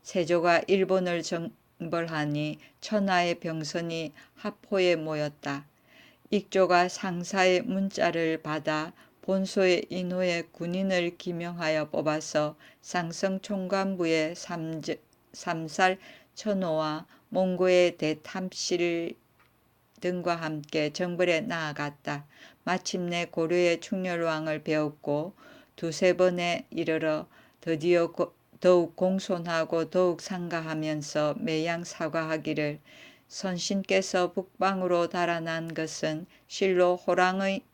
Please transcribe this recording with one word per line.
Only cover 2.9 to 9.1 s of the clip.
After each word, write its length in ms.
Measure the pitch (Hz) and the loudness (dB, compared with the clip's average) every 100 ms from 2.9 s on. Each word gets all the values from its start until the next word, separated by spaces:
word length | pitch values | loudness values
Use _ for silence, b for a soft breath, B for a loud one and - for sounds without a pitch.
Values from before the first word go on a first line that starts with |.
| 214 196 180 175 170 | 0 2 2 2 -2
병선이 760 | 170 160 151 175 170 165 156 B B | -4 -6 -4 -4 -4 -6 -8 B B
하포에 640 | - 208 - - 196 180 165 | -10 -10 -10 -2 2 4 2
모였다. 680 | 156 151 151 147 147 143 - b b b b b _ | 0 -2 -4 -6 -8 -8 -10 b b b b b _
익조가 580 | 208 190 196 180 180 180 | -2 2 2 6 6 4
상사의 760 | - 196 175 175 196 185 180 | 0 -4 -4 -2 2 4 4
문자를 800 | - 190 196 - 170 165 165 160 | 2 -2 -2 2 0 2 0 -2
받아 500 | 156 156 151 151 160 b b | -4 -4 -2 -2 -4 b b